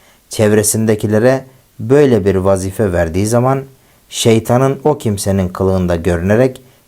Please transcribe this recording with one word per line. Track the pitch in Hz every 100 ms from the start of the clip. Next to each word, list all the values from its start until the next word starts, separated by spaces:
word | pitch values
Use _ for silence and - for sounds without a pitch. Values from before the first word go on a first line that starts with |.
| _ _ _
çevresindekilere | - 107 107 104 110 110 107 107 107 127 135 - _ _ -
böyle | 110 143 139 110
bir | 95
vazife | 95 95 95 95 95 104
verdiği | 87 85 87 104
zaman | 120 127 135 135 _ _ _ _
şeytanın | - 120 110 113 120 135 139
o | 151 147
kimsenin | 113 98 101 98 90
kılığında | - 95 95 90 85
görünerek | 87 85 92 110 131 - - _